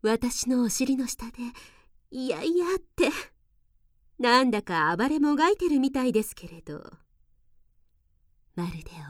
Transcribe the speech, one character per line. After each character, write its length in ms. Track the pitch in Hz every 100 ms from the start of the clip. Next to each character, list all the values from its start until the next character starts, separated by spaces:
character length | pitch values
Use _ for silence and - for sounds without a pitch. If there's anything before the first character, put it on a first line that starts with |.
私 480 | 214 226 247 - 240
の 120 | 254
お 60 | 233
尻 280 | - 262 269
の 100 | 247
下 240 | - 233
で、 60 | 233 240 - - _ _ _ _
い 180 | 262 262
や 140 | -
い 120 | 320 349
や 180 | 349 381
っ 40 |
て、 320 | - - 349 - - _ _ _ _ _ _ _ _ _
な 240 | 247 247
ん 80 | 262
だ 100 | 214
か 340 | - 170 156 170
暴 140 | 254
れ 100 | 311
も 160 | 294 294
が 140 | 330
い 80 | 415
て 100 | 349
る 120 | 294
み 120 | 269
た 120 | 269
い 80 | 254
で 100 | 214
す 120 | 214 -
け 120 | 170
れ 140 | 170
ど。 340 | - 147 - - _ _ _ _ _ _ _ _ _ _ _ _ _ _ _ -
ま 100 | 175
る 180 | 165
で 80 | 156 165